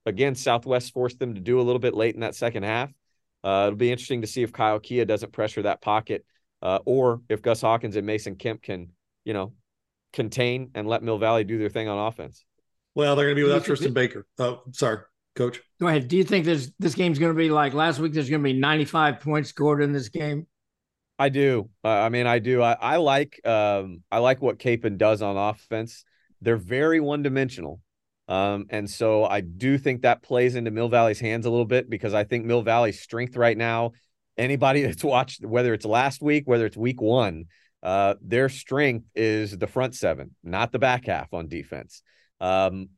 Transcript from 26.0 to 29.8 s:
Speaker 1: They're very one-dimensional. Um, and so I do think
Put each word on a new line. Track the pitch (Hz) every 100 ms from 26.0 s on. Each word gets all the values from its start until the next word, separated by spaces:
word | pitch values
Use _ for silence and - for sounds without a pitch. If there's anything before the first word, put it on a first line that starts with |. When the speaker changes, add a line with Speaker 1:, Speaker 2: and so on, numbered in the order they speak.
| _ _ _ _
Speaker 1:
They're | 113 113
very | 87 127 156 165
one-dimensional. | 143 147 143 135 131 110 73 85 _ _ _ _ -
Um, | 95 101 101 101
and | 107 104
so | - 113 107 98
I | 101
do | 87 87 131
think | 139